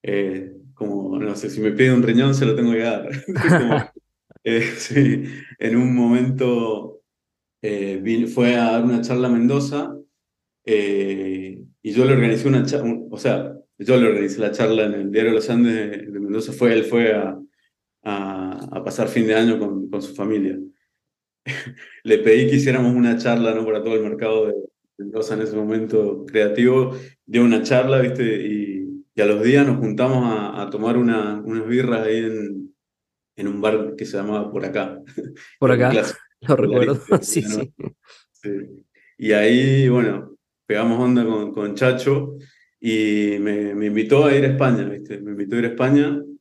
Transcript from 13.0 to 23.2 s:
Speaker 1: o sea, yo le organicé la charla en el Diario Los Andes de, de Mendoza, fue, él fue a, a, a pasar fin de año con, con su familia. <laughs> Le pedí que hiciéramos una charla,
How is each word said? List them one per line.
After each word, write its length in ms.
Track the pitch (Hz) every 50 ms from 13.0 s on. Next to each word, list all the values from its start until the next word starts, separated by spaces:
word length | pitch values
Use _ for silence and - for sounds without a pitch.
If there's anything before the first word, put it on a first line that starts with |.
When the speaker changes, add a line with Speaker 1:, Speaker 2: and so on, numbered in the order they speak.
| - -
Speaker 1:
o 80 | - -
sea, 340 | - 131 104 92 - - - - - _ _ _
yo 180 | 101 107 127
le 100 | 123 120 110
organicé 320 | 101 101 101 98 98 -
la 120 | 107 104 101
charla 320 | - 117 107 113 113 107
en 80 | 104 104
el 160 | 101 98 98 101
Diario 200 | 107 113 117 113
Los 180 | 110 - -
Andes 240 | 120 120 120 117 113
de, 240 | 110 107 104 101 98 101
de 140 | 107 101 101
Mendoza, 320 | 101 101 101 113 110 - -
fue, 200 | - 123 120 117
él 100 | 113 107
fue 280 | - - 117 117 110 107
a, 220 | 107 104 95 95 95 - - _ _ _ _ _ _ _ _ _ _ _
a, 640 | 104 101 101 98 98 95 95 92 92 92 92 95 - -
a 120 | 95 92
pasar 240 | - - - 113 104
fin 180 | - 123 113
de 80 | 110 110
año 240 | 110 113 117 113 101
con, 320 | 104 101 98 98 95 95
con 120 | - 101 95
su 120 | - -
familia. 440 | - 98 104 110 104 95 95 95 95 92 - _ _ _ _ _ _ _ _ _ _ _ _ _ _ _
<laughs> 600 | 131 131 - - 120 - - - - - - _
Le 140 | 113 110 110
pedí 300 | 107 113 110 123 147 139
que 80 | 139
hiciéramos 380 | 135 139 139 127 131 123 120 123
una 220 | 123 120 120 117
charla, 360 | 117